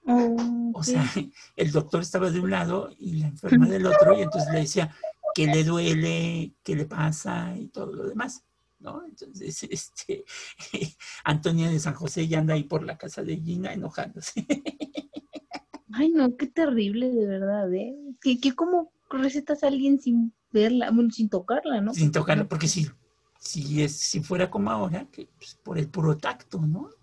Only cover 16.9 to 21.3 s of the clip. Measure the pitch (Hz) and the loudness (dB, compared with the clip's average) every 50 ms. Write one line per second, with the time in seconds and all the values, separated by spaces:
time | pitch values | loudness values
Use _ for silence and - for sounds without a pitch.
16.9 | 208 233 247 254 247 233 208 202 196 190 196 196 202 208 202 185 180 190 214 240 | -2 -2 -2 0 2 0 0 0 -2 -2 -2 -2 -2 -2 0 -2 -2 -2 -4 -6
17.9 | 269 294 285 277 254 _ - 277 254 247 269 277 262 - 330 349 359 349 330 - | -10 -12 -14 -16 -16 _ 0 0 0 2 0 -2 0 0 0 2 2 0 0 -2
18.9 | _ _ _ _ 294 262 262 277 262 294 285 - 294 294 - 277 277 269 269 277 | _ _ _ _ -4 -2 -2 0 -2 -4 -2 -2 -2 0 2 0 2 2 4 4
19.9 | 277 277 - 247 233 233 233 226 _ _ _ _ - 214 208 226 247 247 - - | 4 4 4 2 4 4 2 0 _ _ _ _ 4 4 4 6 4 2 2 4
20.9 | 220 233 240 226 220 - 220 208 | 4 4 4 4 4 2 0 0